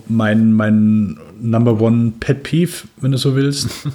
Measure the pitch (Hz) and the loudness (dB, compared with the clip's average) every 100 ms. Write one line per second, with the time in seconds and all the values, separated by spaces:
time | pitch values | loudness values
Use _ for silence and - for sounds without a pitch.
0 | - 113 107 110 110 110 107 107 107 107 | -4 -2 2 2 4 4 4 2 4 2
1 | 101 - 80 104 120 113 120 110 113 117 | 0 -6 -16 -10 -2 0 2 2 2 2
2 | 117 - - 135 - 160 170 - - - | 0 -2 -4 -4 -2 -2 -2 -6 -18 -6
3 | 131 131 139 135 139 143 135 - 147 | -4 -2 -2 0 -2 -4 -8 -8 -12